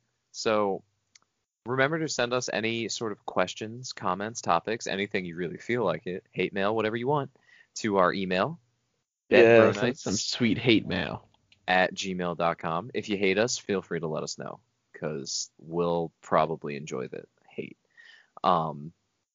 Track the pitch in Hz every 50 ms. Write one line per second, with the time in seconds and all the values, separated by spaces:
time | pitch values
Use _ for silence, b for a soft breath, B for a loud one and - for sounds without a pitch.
0 | _ _ _ _ _ _ - - - 117 110 107 104 101 95 - - _ _ _
1 | _ _ _ _ _ _ _ _ _ _ _ _ - 113 127 131 131 143 160 165
2 | 160 143 - - 120 120 123 127 123 - - 101 110 113 113 117 113 98 - -
3 | 117 110 101 - _ - - 101 92 90 - - 117 107 113 123 127 - - -
4 | - 95 90 95 101 110 120 - - 104 87 85 - - 110 - - - - 95
5 | 98 98 - 101 92 87 82 82 90 80 76 - - - 117 123 110 90 80 80
6 | - 92 90 - - _ - - 92 - - 98 98 104 113 113 104 107 110 120
7 | 120 131 147 147 139 135 b b b b b b b b - - - 110 98 98
8 | 90 87 - 95 98 90 92 90 101 139 170 - _ _ _ _ _ _ _ _
9 | _ _ _ _ _ - 98 104 117 113 117 113 110 110 104 104 104 120 - -
10 | - 123 98 104 - - - - 123 113 - - - 127 113 101 - - 92 87
11 | 80 - - - - _ _ _ _ _ _ _ _ - 92 92 92 - 95 -
12 | - 95 92 90 90 87 85 78 85 85 82 - - 85 80 85 85 82 - 107
13 | 104 - 101 95 101 95 95 101 113 127 127 - - - 101 95 87 - 90 82
14 | 82 80 76 76 73 73 - - 65 - 50 - _ _ _ _ _ _ - -
15 | - 76 78 71 67 67 - - - - _ _ - 78 82 85 87 85 85 85
16 | 82 80 - _ - - 101 85 78 80 82 76 - 73 71 69 76 - - 65
17 | 62 - - 50 50 - _ _ _ _ - - - - - - B B B B
18 | B B B B B B B - - - 90 82 80 80 73 71 73 80 - _
19 | _ _ _ _ _ _ _